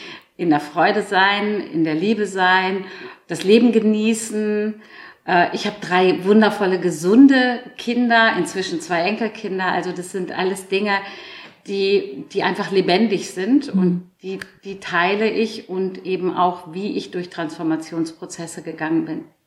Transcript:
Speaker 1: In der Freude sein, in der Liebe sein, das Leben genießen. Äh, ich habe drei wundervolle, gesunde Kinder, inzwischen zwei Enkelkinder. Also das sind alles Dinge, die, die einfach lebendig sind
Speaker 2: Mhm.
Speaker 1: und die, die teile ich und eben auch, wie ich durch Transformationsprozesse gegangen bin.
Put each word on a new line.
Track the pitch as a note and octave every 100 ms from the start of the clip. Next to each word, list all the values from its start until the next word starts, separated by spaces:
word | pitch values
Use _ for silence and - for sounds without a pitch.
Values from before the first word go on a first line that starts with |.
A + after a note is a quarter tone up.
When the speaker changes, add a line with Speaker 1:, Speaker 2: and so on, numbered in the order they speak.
| - - _ -
Speaker 1:
In | F3
der | D3
Freude | D3+ E3+ E3+ G#3
sein, | - F#3 G3 G3+ G#3 G#3
in | D#3+ E3 D#3+
der | D#3
Liebe | G3+ G#3+ G3+
sein, | F#3+ F#3 F#3 F#3 F#3+ F#3+ - - - -
das | E3 F#3
Leben | A3+ A#3+
genießen. | A3 G#3+ G#3+ G#3+ A3 - G#3+ G#3+ G#3 G#3+ G#3+ - - - - -
Äh, | F3 F3 -
ich | G#3
habe | -
drei | D#3 F3+ F#3 D#3 F#3
wundervolle, | G#3+ G#3 G#3 F#3+ F#3
gesunde | F3 D3+ F3 A3+ C#4 C4+ B3 A#3+ - -
Kinder, | A#3 A#3+ A#3+ A#3 A3+ F3+
inzwischen | D#3 F#3+ F3+ D#3+
zwei | - E3+
Enkelkinder. | F3+ A3 A3 - G3+ F#3 F#3
Also | E3+ F3
das | F3+ F3
sind | G3 F3+ -
alles | F#3 F#3+ -
Dinge, | G3 G#3 G3 G3+ - - - - _ -
die, | G3 G3 G3 - - -
die | G3
einfach | F#3 F#3+ F3+
lebendig | F#3+ E3 F#3 A3+ F#3+ -
sind | F#3 F#3+ C#4+ -
Speaker 2:
Mhm. | F#3+
Speaker 1:
und | F3+ F3 - _
die, | F#3+ F#3+ - _
die | G3 G3
teile | - F3 F3 G3+ A3
ich | F#3 A3 - -
und | F#3 F#3+ F#3 F3+
eben | F3+ F3+ -
auch, | F3+ F3+ D#3
wie | F3 G3+ -
ich | -
durch | F3+ F3
Transformationsprozesse | - D#3 - E3 D#3+ D#3+ E3 D#3+ - F3+ - E3 -
gegangen | D#3+ D#3+ D#3+ E3 D#3+
bin. | D3+ - _